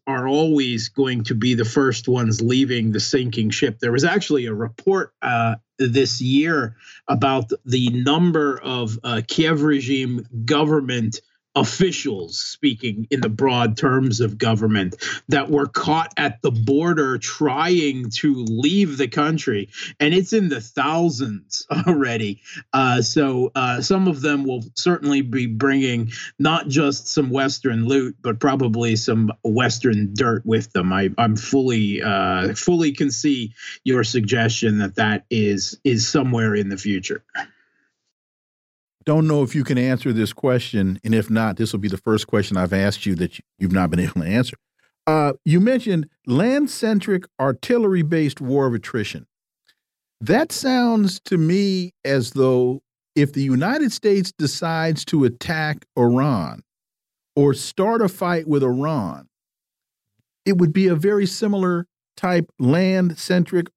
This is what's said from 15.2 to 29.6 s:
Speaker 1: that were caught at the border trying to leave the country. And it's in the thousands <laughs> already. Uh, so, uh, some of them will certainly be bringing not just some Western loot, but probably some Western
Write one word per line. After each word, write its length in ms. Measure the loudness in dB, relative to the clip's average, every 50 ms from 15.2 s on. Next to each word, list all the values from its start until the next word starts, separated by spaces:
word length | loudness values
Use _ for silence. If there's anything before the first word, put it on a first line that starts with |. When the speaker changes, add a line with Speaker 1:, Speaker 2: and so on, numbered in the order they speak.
| -4 -2
Speaker 1:
that 200 | -2 -2 0 2
were 200 | 2 0 0 0
caught 440 | -2 -2 -2 0 0 0 0 -2 -4
at 260 | -4 -4 -4 -4 -2 -2
the 80 | -2
border 640 | 0 0 0 2 2 2 2 2 2 2 0 0 -2
trying 960 | -4 -6 -8 -4 -2 0 0 0 0 0 2 2 2 2 0 -2 -4 -6 -6
to 340 | -4 -2 0 0 0 0 -2 -2
leave 500 | -2 0 0 2 2 2 2 2 0 -2
the 80 | -2
country. 640 | -2 0 0 0 2 0 0 0 -2 -2 -2 -4 -8 -12 -14 -14 -12 -4 -2
And 120 | 0 2 4
it's 200 | 2 2 2 2
in 160 | 2 2 2
the 120 | -2 -4
thousands 1040 | -8 -8 -4 -2 -2 0 2 2 2 0 0 -2 -4 -6 -6 -8 -10 -10 -10 -10 -8 -6 -4
<laughs> 100 | -2 2
already. 560 | 2 2 2 2 0 -2 -2 -4 -4 -6 -10 _ -18 -18 -18 -8 _ 0
Uh, 300 | 2 2 4 4 2 2
so, 500 | 2 2 2 2 2 2 0 0 0 0
uh, 260 | -2 -2 -2 -2 -2 0
some 260 | 0 2 2 2 2
of 120 | 0 0
them 240 | 0 0 0 0 0
will 200 | -2 -4 -4 -6 -10 -8
certainly 460 | -2 0 0 0 0 0 0 2 2 0
be 240 | 0 -2 -2 -2
bringing 640 | -2 -2 0 2 2 2 2 2 0 0 -2 -2 -4 -6 -10 -14 -10 -4 0
not 260 | 0 2 2 0 -2
just 400 | 0 0 2 2 2 0 -2 -6
some 240 | -4 0 0 0 0
Western 560 | 0 0 -2 -2 -2 -2 -2 -2 0 0 0
loot, 300 | 2 2 2 0 -2 -4 _
but 200 | -4 -4 -2 0
probably 560 | 0 2 2 2 2 0 0 0 0 0 0
some 340 | 0 0 0 2 2 2 0 0 -2 -2
Western 680 | 0 0 2